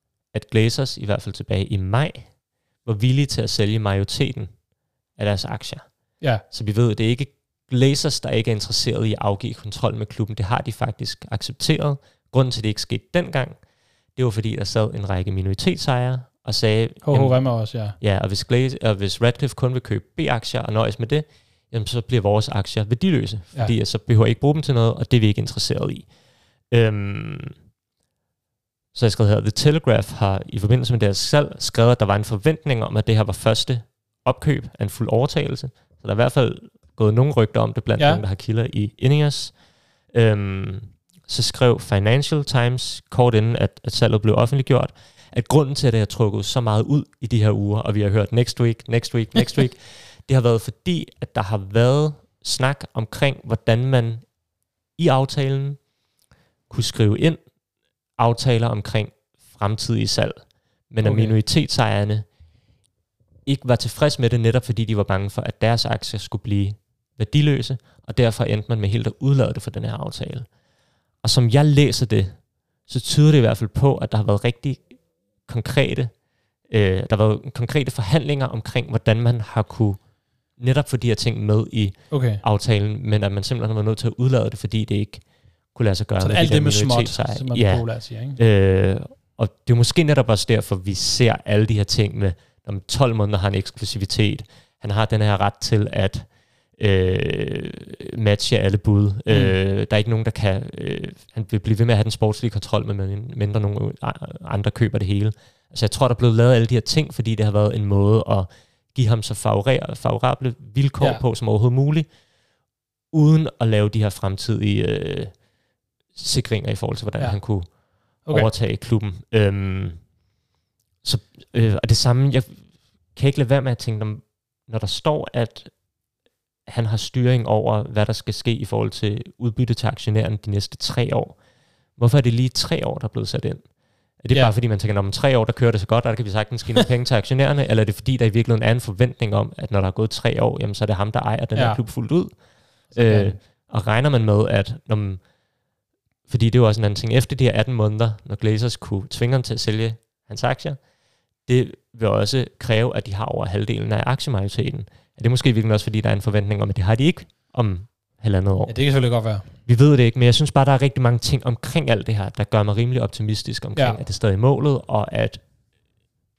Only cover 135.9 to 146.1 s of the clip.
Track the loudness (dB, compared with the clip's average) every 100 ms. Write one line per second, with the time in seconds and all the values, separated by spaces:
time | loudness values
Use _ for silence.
135.9 | 0 0 -2 -4 -4 -4 -6 -2 0 2
136.9 | 0 0 0 0 2 2 2 2 2 2
137.9 | 0 -2 2 2 2 2 2 2 0 -2
138.9 | 0 0 0 -2 0 -2 -6 -4 0 0
139.9 | 0 -4 -2 -2 0 0 0 -4 -4 -2
140.9 | -2 -2 -2 -2 -4 -2 0 0 0 -4
141.9 | -6 -2 -2 -2 -8 _ _ _ _ _
142.9 | 2 4 4 2 -2 _ _ _ -4 0
143.9 | 2 4 2 4 2 2 0 -2 -6 -4
144.9 | -2 -2 -8 _ _ _ _ _ _ _
145.9 | _ _